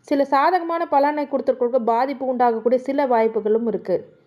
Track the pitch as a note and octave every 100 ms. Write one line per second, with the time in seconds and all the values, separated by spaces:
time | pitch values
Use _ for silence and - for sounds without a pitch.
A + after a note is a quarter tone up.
0 | - C#4+ C#4 C#4 D4+ F#4 E4+ E4+ E4 C#4+
1 | C#4+ D4+ C#4+ C#4 B3+ B3+ A#3+ B3+ A3+ A#3
2 | C4+ C4 C4 B3+ B3 A3+ A3+ B3 B3 C#4
3 | C#4 A#3+ A3+ A3 G#3 A3+ A#3 F#3+ - -
4 | - _